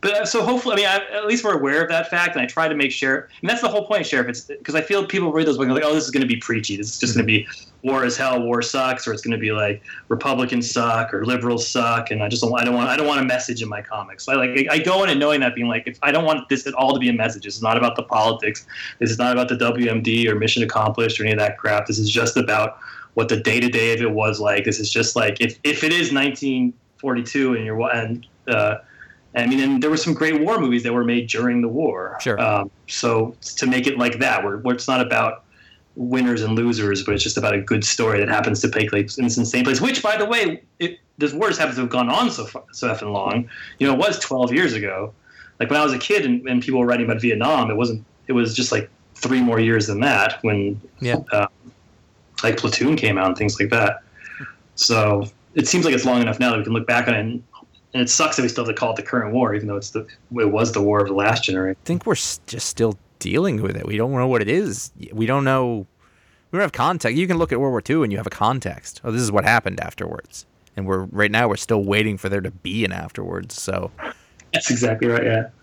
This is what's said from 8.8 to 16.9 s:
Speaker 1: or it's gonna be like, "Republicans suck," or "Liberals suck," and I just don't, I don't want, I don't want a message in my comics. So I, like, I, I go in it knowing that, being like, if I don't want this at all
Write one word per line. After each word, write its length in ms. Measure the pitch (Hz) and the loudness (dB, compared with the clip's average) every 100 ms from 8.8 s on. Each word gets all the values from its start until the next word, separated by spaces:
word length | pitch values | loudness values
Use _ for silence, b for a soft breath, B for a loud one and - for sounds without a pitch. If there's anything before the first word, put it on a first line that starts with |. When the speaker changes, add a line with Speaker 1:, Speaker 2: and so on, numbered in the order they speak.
| 131 127 - | 0 -2 -4
Speaker 1:
or 40 | |
it's 100 | 107 | -6
gonna 160 | - 113 | -4 -4
be 140 | 107 | -2
like, 300 | 107 104 104 B B - | 0 -2 -2 B B -4
"Republicans 640 | 117 139 127 123 120 117 | -2 0 0 0 -2 -2
suck," 440 | 127 117 113 113 | 0 0 0 -2
or 100 | 101 | -2
"Liberals 420 | 110 123 120 117 - | -2 0 0 0 0
suck," 440 | - 117 117 113 | 0 2 0 -2
and 120 | 107 | -4
I 60 | 104 | -2
just 140 | 117 | 0
don't, 100 | 117 120 | 0 0
I 40 | |
don't 100 | 120 | 2
want, 160 | 123 120 | 2 0
I 60 | 139 | 0
don't 100 | 147 | 2
want 140 | 139 | 2
a 40 | |
message 380 | 131 127 - 120 | 2 0 -2 -6
in 60 | 110 | -6
my 120 | 104 | -8
comics. 440 | 104 110 98 98 | -8 -10 -10 -14
So 80 | - | -2
I, 40 | 135 | 0
like, 320 | 127 127 135 | 2 0 0
I, 40 | |
I 40 | 151 | 0
go 220 | 160 190 | 2 2
in 60 | 196 | 2
it 60 | 139 | 2
knowing 240 | 147 151 | 4 2
that, 140 | 127 | 2
being 140 | 123 120 | 0 -2
like, 160 | 113 110 | -2 -6
if 120 | 120 | -4
I 100 | 143 | 0
don't 120 | 147 | 2
want 240 | 156 151 - | 2 0 0
this 160 | 135 139 | -2 -2
at 80 | |
all 180 | 123 135 | 0 2